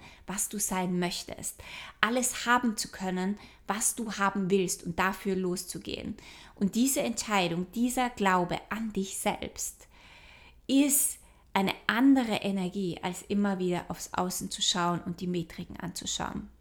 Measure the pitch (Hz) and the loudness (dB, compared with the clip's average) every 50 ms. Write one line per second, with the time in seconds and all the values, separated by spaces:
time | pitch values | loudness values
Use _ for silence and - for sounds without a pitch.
0 | - - - - - - 185 196 - - - 208 - - 196 185 185 180 180 180 | -10 -18 -20 -18 -12 -8 -6 -4 -4 -4 -4 -4 -4 -2 0 -2 0 0 0 0
1 | 175 175 - - - - - - - - - - - - - - - - - - | 0 -2 -2 -6 -8 -10 -12 -10 -10 -10 -10 -12 -14 -16 -14 -14 -14 -16 0 2
2 | - 214 233 254 240 247 - - - 240 240 247 254 240 214 - - - - - | 2 2 4 2 0 0 -2 -2 2 4 4 4 4 2 0 -2 -4 -6 -6 -6
3 | 196 185 185 180 180 190 208 208 - - - - - - 196 214 240 - - - | -4 -2 0 0 0 0 -2 -4 -8 -14 -20 -12 -6 -4 -2 0 0 0 0 -2
4 | 233 214 196 196 202 196 - 202 196 180 196 196 185 175 - - - 175 170 - | -4 -6 -2 0 0 2 2 2 2 4 4 4 4 2 0 -4 -4 -4 0 2
5 | 180 190 202 - - 202 190 185 185 180 175 180 - - - - - - - - | 2 2 0 0 -2 0 0 0 0 0 -2 -2 -4 -8 -10 -10 -8 -8 -8 -6
6 | - - 208 - - - - - - - - - 208 190 - 220 247 269 277 302 | -6 -8 -8 -10 -12 -18 -20 -20 -20 -20 -4 -2 0 0 4 4 2 4 2 2
7 | 262 233 226 - - - 214 196 180 170 165 170 180 180 - 226 240 254 247 262 | 0 0 -2 -4 -2 0 2 2 2 2 0 -2 -2 -4 -2 0 0 2 2 0
8 | 254 240 247 - 202 190 185 180 175 175 - - - - 202 214 226 220 208 196 | 0 0 0 0 2 4 4 4 4 2 -2 -4 -4 -6 -6 -6 -4 -4 -2 -4
9 | 190 190 - - - 214 - - - - - - - - - - - - - - | -4 -4 -6 -2 -2 -2 -2 -2 -6 -10 -8 -8 -8 -8 -8 -12 -18 -20 -20 -20
10 | - - - - - - - - - - - - - - 262 269 285 285 277 - | -20 -20 -20 -20 -20 -20 -20 -20 -20 -20 -20 -14 -2 4 6 6 6 6 6 4
11 | - - - - - - - - - - - 196 196 190 - - - - 208 220 | 2 0 -2 -6 -14 -20 -20 -20 -20 -2 0 2 2 2 0 0 0 0 4 6
12 | 262 277 277 262 247 220 208 - - 202 196 196 190 180 - 208 196 175 160 - | 8 8 8 8 6 2 0 0 0 0 0 0 -2 -2 -2 -2 -2 -2 -4 -4
13 | - 185 180 - - - 208 202 202 202 196 185 185 180 175 175 - - 175 - | -4 -6 -6 -6 -4 -2 0 2 2 2 2 2 0 0 0 0 -2 -6 -8 -8
14 | - - - - 180 185 185 - 190 185 - - - - - 190 175 175 175 165 | -8 -6 -2 -2 -2 -2 -2 -4 -4 -6 -4 -2 0 0 2 2 2 2 0 0
15 | - 185 175 - 190 175 180 175 170 - - - 175 - - - - 180 175 - | -2 -6 -8 -6 -4 -2 -2 -2 -2 -4 -8 -12 -12 -12 -10 -10 -8 -8 -8 -8
16 | - - - - - - - - - 208 - - | -6 -6 -4 -4 -4 -4 -6 -6 -8 -10 -16 -20